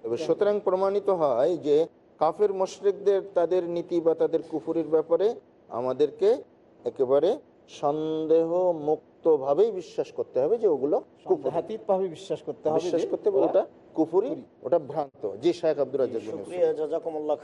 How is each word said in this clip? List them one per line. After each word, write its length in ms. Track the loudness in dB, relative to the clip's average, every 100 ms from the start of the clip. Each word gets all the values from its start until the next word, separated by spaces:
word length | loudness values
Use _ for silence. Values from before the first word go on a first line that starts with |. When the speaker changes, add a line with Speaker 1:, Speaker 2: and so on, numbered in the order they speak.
Speaker 1:
তবে 140 | -6 -4 0
সুতরাং 280 | 2 2 2 0
প্রমাণিত 420 | 0 0 0 0 2
হয় 300 | 2 2 2 0 2
যে 100 | 2 2 -4 _ _
কাফের 300 | -2 2 0 0
মুশরিকদের 600 | -4 0 -2 0 0 0 0
তাদের 280 | 0 2 0 0 -4
নীতি 200 | -2 0 2
বা 60 | 2
তাদের 180 | 0 0 -2
কুফরির 380 | -6 -4 -4 0
ব্যাপারে 320 | 0 2 2 0 -2 -12 _ _ -6
আমাদেরকে 500 | -4 0 0 2 2 2 -2 _ _ _ -10
একেবারে 400 | -2 2 4 2 0 -6 _ _ -6
সন্দেহ 680 | -4 -2 -2 -4 2 2 4 0 0 0 -2
মুক্তভাবেই 840 | -2 -4 _ 2 2 2 2 2 0
বিশ্বাস 280 | -8 -8 -6 -6
করতে 180 | -4 -2
হবে 120 | 0 2
যে 60 | 2
ওগুলো 220 | 2 0 -2
কুফরি। 240 | -4 _
Speaker 2:
সন্দেহাতীতভাবে 840 | -2 -2 0 -4 -6 -8 -2 0 -2 -6
বিশ্বাস 240 | -8 -8 -6
করতে 160 | -6 -2
হবে 120 | 0
Speaker 1:
বিশ্বাস 220 | 0 -2
Speaker 2:
যে 60 | -2
Speaker 1:
করতে 140 | -2 0
হবে 100 | 2
Speaker 2:
ওরা 120 | 2
Speaker 1:
ওটা 120 | 2 0 -6 -10 -2
কুফরি, 320 | 0 2 0
Speaker 2:
কুফরি। 140 | -6 -12 _ -2
Speaker 1:
ওটা 120 | 0 0
ভ্রান্ত। 320 | -6 -8 -8 -10 -2
জি, 80 | -2 0
শায়েখ 180 | 0 0
আব্দুর 160 | -2 0
রাজ্জাক 220 | -2 -2
বিন 80 | -8
ইউসুফ। 160 | -10 -10
Speaker 3:
শুকরিয়া, 220 | -2 0 0
জাযাকুমুল্লাহ 560 | -4 -4 -6 -6 -4 -4